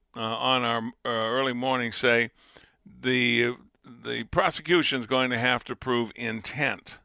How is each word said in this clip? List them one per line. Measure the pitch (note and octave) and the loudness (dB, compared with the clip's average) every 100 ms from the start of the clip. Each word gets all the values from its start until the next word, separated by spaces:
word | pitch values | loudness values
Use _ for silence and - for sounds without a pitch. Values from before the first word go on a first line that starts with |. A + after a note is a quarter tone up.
| _ - | _ -8
uh, | |
on | A2+ A2+ B2+ B2+ | -6 -2 2 2
our, | A#2+ A#2 A2+ - | 2 -2 -4 -8
uh, | - | -4
early | A#2 A2+ B2+ C3+ | -2 0 0 0
morning | A#2+ C3 B2+ A#2+ | -2 -2 -2 -2
say | - B2+ A#2 A#2 _ _ - _ _ | 0 4 4 2 _ _ -20 _ _
the, | - - B2+ B2+ A#2+ A#2 A#2+ B2 - _ | -20 -6 0 2 4 4 2 -2 -12 _
the | - A#2+ A#2 A#2 | -20 -14 -8 -6
prosecution's | A#2 E3+ F#3 - D3+ F3 D3 C3+ A2+ | -2 2 2 0 2 2 4 0 0
going | C3 B2+ | 0 2
to | A#2+ | 2
have | B2 B2 | 2 0
to | - A#2 | -2 -8
prove | - A#2+ A#2 - | -2 -2 -2 -6
intent | A#2+ A2+ G2+ C3+ C#3 G2 - - | -8 -6 -8 -4 -4 -4 -10 -14